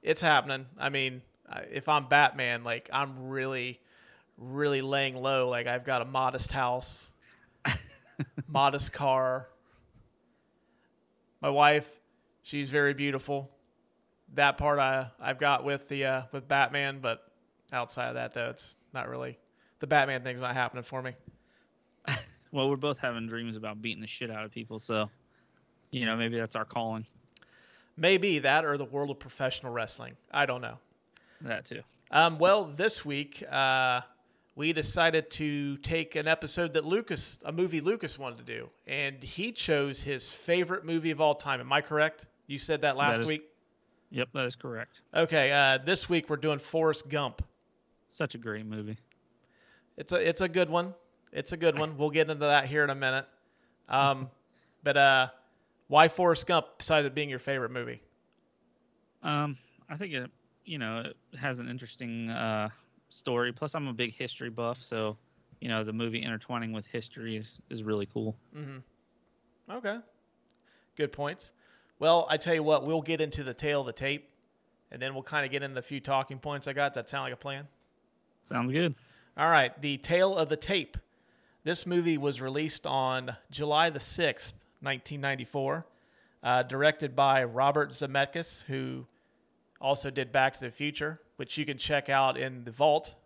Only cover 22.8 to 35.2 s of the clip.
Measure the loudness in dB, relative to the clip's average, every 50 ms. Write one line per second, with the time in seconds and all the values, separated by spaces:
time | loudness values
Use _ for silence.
22.8 | 0 -2 -2 -2 -2 -4 -4 -2 -6 -6 -6 -6 -6 -6 -8 -8 -8 -10 -10 -8
23.8 | -8 -8 -8 -8 -10 -12 -10 -10 -10 -8 -8 -8 -10 -10 -10 -12 -12 -10 -12 -14
24.8 | -6 -2 0 0 0 -2 _ _ _ _ _ _ _ _ _ _ _ _ _ _
25.8 | _ _ -6 -4 -2 -2 0 0 -2 -2 -2 -2 -4 -4 -4 -6 -6 -4 -4 -4
26.8 | -4 -2 -4 -6 -8 -12 _ _ _ _ _ -20 -20 _ _ _ _ _ _ _
27.8 | _ _ _ 2 4 6 6 6 6 4 2 4 4 6 4 6 4 2 0 -2
28.8 | -2 -4 -4 -4 -2 -4 -4 -8 -10 -20 -8 -4 -2 -2 -2 -4 -8 -6 -4 -4
29.8 | -4 -4 -6 -10 -12 -14 -16 _ _ _ 2 2 2 2 2 -4 -4 -10 -12 -12
30.8 | _ _ _ _ _ _ _ -20 _ _ _ _ -8 -6 -6 -6 -6 -10 -14 -14
31.8 | -14 _ _ _ _ _ 4 6 6 6 6 4 6 6 6 6 4 -2 -4 -2
32.8 | 0 0 0 -2 -6 -4 -4 -4 -4 -6 -10 -16 -12 -4 0 2 2 4 4 4
33.8 | 4 2 2 0 -2 -6 _ _ _ _ _ _ _ _ _ -4 -2 -2 0 0
34.8 | -2 -2 2 4 4 4 4 2